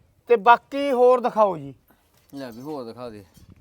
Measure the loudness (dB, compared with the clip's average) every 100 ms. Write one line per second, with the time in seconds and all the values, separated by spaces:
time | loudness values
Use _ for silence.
0 | _ _ 0 2 4 2 _ -6 -2 2
1 | 4 4 0 0 0 0 -12 -18 _ _
2 | _ _ _ -16 -14 -14 -14 -14 -14 -16
3 | -16 -18 -20 _ -20 -20